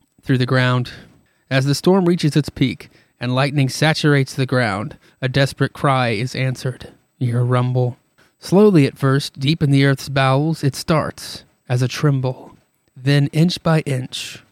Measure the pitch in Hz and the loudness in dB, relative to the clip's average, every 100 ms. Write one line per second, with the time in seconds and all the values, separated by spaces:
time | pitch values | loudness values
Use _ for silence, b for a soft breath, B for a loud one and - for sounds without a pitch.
0 | _ _ - 127 123 127 127 123 123 B | _ _ -2 0 2 2 2 0 -2 B
1 | B B B B B 135 135 139 180 190 | B B B B B -2 0 0 2 2
2 | 175 180 151 151 - - 131 - - b | 2 0 0 0 -2 -2 -2 -4 -14 b
3 | b b 123 127 139 147 131 - 156 156 | b b -4 -2 0 0 0 2 0 2
4 | 156 143 131 - 131 127 117 98 139 - | 2 2 0 -2 -2 0 0 -2 -6 -12
5 | b b 131 139 135 - 135 - 147 131 | b b -4 0 0 0 -6 -2 0 0
6 | 120 104 123 - 131 123 135 123 - - | 0 -2 -4 -4 -4 -4 -8 -10 -14 -20
7 | _ - 127 120 123 127 127 127 123 123 | _ -6 -2 0 0 0 0 0 -2 -4
8 | _ _ b b - 180 214 175 131 - | _ _ b b 0 4 6 6 4 2
9 | 135 139 - - 135 165 147 139 139 135 | 0 0 -2 -6 -2 0 2 4 2 0
10 | - 139 135 135 156 156 143 - - 156 | -2 -2 0 2 0 -2 -4 -4 -2 0
11 | 78 - - - - _ - 123 127 - | -2 -8 -14 -18 -20 _ -4 -2 -2 0
12 | 151 135 127 123 - - _ _ _ - | 0 0 -2 -6 -14 -20 _ _ _ -8
13 | 131 143 139 - 175 - 165 156 143 131 | 0 2 2 2 0 0 0 0 0 -4
14 | 127 - - - _ | -6 -10 -12 -16 _